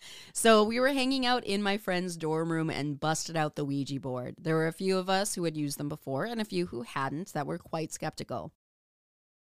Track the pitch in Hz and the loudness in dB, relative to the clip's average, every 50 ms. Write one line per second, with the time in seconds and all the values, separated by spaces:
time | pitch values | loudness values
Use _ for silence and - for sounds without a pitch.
0 | - - - - - - - - - 226 226 214 214 214 226 240 254 262 285 269 | -20 -18 -18 -18 -18 -12 -4 4 8 8 10 10 8 6 4 2 2 2 2 2
1 | 254 254 269 269 254 247 247 247 - - 196 202 208 202 196 202 208 - 185 175 | 2 2 2 2 2 2 2 2 0 0 0 0 2 2 0 0 0 0 0 0
2 | 180 185 170 165 156 156 156 160 165 165 165 160 160 160 - - 139 151 147 135 | 0 -2 -4 -2 -2 0 0 0 2 0 0 0 0 0 0 -2 -2 -2 -2 -2
3 | - 151 156 156 - - 165 160 151 151 - - 147 139 139 139 139 131 139 135 | 0 0 0 0 -2 -2 -2 0 0 0 -2 -4 -4 -2 -2 -2 -2 -2 -4 -6
4 | 127 135 127 123 123 127 120 - - 160 160 160 160 165 165 - 190 190 190 190 | -4 -4 -4 -4 -6 -8 -10 -6 -2 0 2 2 2 0 0 -2 0 2 2 2
5 | 185 180 190 190 202 214 - 208 175 165 156 156 147 143 143 - 143 147 147 151 | 2 2 2 2 2 0 -2 -2 -2 -2 0 -2 -2 -2 -2 -4 -6 -6 -6 -6
6 | - - 135 131 170 226 240 226 214 214 - 180 175 175 - 226 240 - - 143 | -6 -4 -2 -2 -2 -2 -4 -4 -4 -2 -2 -2 -2 -2 -4 -8 -8 -6 -4 -4
7 | 135 135 139 147 190 - - 156 143 143 160 175 - - - 165 165 147 - - | -4 -2 -4 -6 -8 -6 -4 -4 -4 -4 -4 -8 -8 -6 -4 -4 -4 -4 -6 -6
8 | - 156 - - 147 - 131 113 82 156 - _ _ _ _ _ _ _ _ _ | -6 -6 -6 -6 -8 -8 -6 -8 -8 -8 -12 _ _ _ _ _ _ _ _ _
9 | _ _ _ _ _ _ _ _ _ | _ _ _ _ _ _ _ _ _